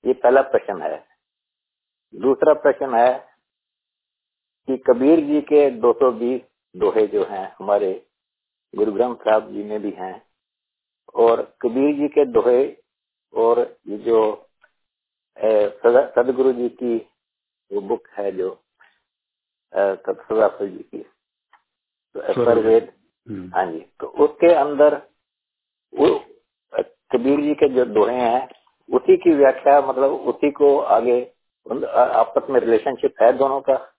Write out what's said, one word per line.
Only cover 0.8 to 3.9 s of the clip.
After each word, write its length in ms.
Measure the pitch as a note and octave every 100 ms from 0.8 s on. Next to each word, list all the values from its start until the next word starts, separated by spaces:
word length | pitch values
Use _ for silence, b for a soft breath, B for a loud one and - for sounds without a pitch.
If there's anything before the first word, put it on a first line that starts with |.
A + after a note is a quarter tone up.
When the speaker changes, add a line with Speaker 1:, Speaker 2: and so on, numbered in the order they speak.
Speaker 1:
है। 240 | D#2 D2+ _ _ _ _ _ _ _ _ _ _ _
दूसरा 400 | - B2 C3+ D#3+
प्रश्न 400 | D3 D3 C3 C#3
है 240 | A#2 B2 B2+ - _ _ _ _ _ _